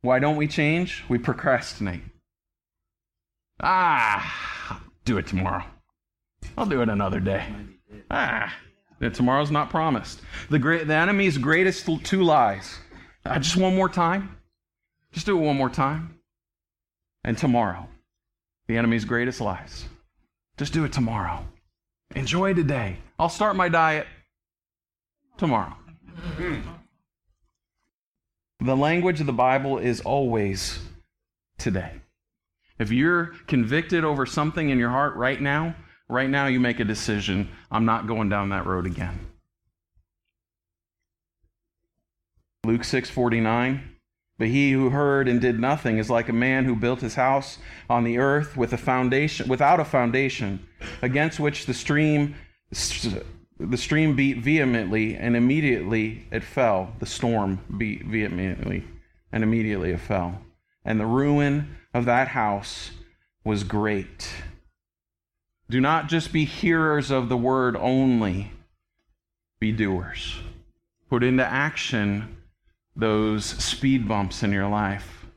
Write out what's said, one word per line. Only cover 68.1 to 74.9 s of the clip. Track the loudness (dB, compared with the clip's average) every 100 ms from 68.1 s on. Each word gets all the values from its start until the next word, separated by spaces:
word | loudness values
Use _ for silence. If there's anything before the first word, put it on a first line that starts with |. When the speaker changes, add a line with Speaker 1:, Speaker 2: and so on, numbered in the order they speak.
| 4 2 -2 -6 -12 _ _ _ _ _ _ _ _ _ _
Speaker 1:
Be | -2
doers. | 0 0 0 -4 -10 -10 -10 -12 -16 -20 _ _ _ _
Put | 0
into | 2 2 2
action | 0 -2 -4 -4 0 0 -2 -6 -14 -20 _ _ _ _ -4
those | 0 2 2 0 -4
speed | -6 -6 -2 2 2 2
bumps | -2 -2 -2
in | 0
your | 0 0
life. | 0 -2